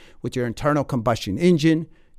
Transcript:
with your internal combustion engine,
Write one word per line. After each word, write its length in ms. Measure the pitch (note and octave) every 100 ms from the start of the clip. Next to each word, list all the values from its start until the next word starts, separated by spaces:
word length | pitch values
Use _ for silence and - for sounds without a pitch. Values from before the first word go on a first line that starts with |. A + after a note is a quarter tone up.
| - -
with 120 | A#2+ B2+
your 120 | B2
internal 360 | A2 D3 D3
combustion 540 | C3+ C3 A2+ A2+ - -
engine, 480 | F3 E3+ D#3 D#3+ D#3+ - _